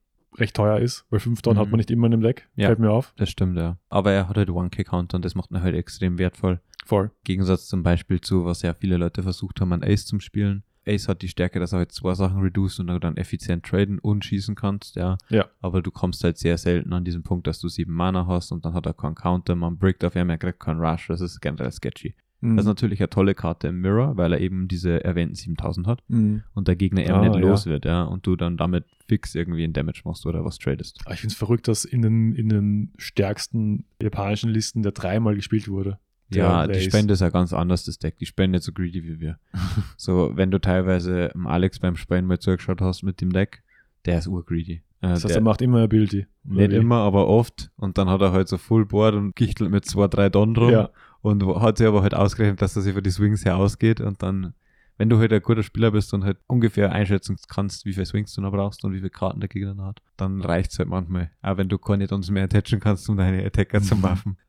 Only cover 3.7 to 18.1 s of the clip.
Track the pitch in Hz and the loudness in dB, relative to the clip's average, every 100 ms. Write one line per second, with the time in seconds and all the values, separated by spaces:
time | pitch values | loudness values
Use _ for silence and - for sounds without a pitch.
3.7 | 87 _ 101 98 98 92 104 95 90 90 | -6 _ 0 2 2 2 0 0 0 -4
4.7 | - - 90 87 90 87 92 - 90 90 | -4 -4 -4 -2 -4 -4 -6 -6 -4 -2
5.7 | 82 - - 92 87 90 - 92 87 - | -2 -6 -4 -2 0 -2 0 -2 -2 -6
6.7 | - - 101 104 - - 95 92 92 - | -20 0 0 0 -6 -4 -2 2 0 0
7.7 | 92 85 87 - 92 - 92 87 87 87 | -2 2 0 0 -4 0 0 0 -2 -4
8.7 | - 95 90 85 - 92 90 98 - 92 | -2 0 0 0 -2 -4 -6 -8 -4 -2
9.7 | 85 95 101 - 104 - 104 101 101 - | 0 2 0 0 -6 -6 -2 -2 -2 -8
10.7 | _ - 104 - 92 92 - 90 90 87 | _ -4 -4 -2 -4 -6 -4 -2 -2 -2
11.7 | 92 87 - 90 92 95 95 95 98 98 | -2 -2 -4 -4 0 0 0 0 0 -2
12.7 | - 90 90 85 - 90 95 - 87 - | -2 -4 -4 -4 -4 -6 -6 -4 -6 -2
13.7 | 92 101 98 104 104 - 98 98 101 101 | 0 0 0 -2 -2 -2 -4 -4 -4 -4
14.7 | 101 - - 90 92 - 110 - _ 92 | -4 -8 -4 -2 -4 0 0 0 _ -2
15.7 | 92 87 - 90 - 87 80 85 85 90 | -2 -2 -4 -4 0 -2 0 -2 0 0
16.7 | 87 - 90 87 87 - 90 80 78 87 | -2 -2 -4 -4 -6 -4 -4 -4 -6 -6
17.7 | - 85 82 92 | -6 -4 -2 0